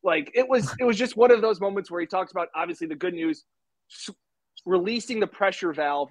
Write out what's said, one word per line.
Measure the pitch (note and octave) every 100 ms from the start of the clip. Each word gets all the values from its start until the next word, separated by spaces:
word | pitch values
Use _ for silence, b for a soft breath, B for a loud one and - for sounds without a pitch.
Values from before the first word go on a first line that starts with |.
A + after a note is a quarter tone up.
Like, | - D#3 C#4+
it | - -
was, | B3+ D3 -
it |
was | B3 G#3
just | B3 G#3+
one | B3
of | A#3
those | A3 F#3
moments | G3 G3 E3+
where | F3
he | E3
talks | F#3 F#3
about, | F#3 E3+
obviously, | D#3+ F3 E3+ E3
the |
good | D3 F3+
news, | F3 E3 D3+ _ _ _ _ _
s-, | - - - _ _ _ -
releasing | F3 F#3 F#3 A#3 - A3
the | G3
pressure | - G3 F#3 F3+
valve | D3 D3 C#3+ C#3+